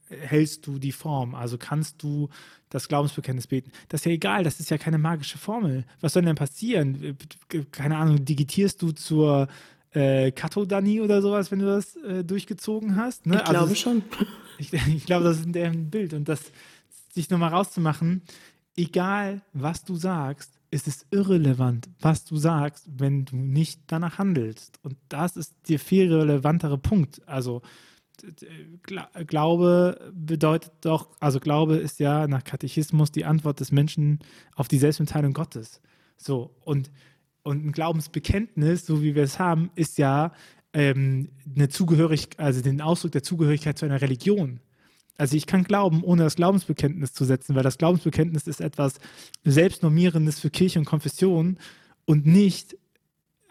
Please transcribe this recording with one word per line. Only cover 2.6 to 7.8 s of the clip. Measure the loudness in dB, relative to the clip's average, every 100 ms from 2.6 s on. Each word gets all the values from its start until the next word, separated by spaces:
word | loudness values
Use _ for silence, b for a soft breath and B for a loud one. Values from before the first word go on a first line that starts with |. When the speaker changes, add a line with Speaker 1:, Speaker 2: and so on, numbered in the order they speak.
| _
Speaker 1:
das | -10 -2
Glaubensbekenntnis | 0 0 -4 -6 -8 -4
beten? | -6 -6 B -10
Das | -6
ist |
ja | -2
egal, | -2 0 0
das | -2 -4
ist | -4
ja | -4
keine | -2 0
magische | 0 -2 -8 -12
Formel. | -8 -4 -2 -4 -6 _
Was | -2
soll | 0
denn | 2
passieren? | 0 -4 -6 -2 0 0 -2 -8 -12 -16 -20 _ -8 -8
Keine | -6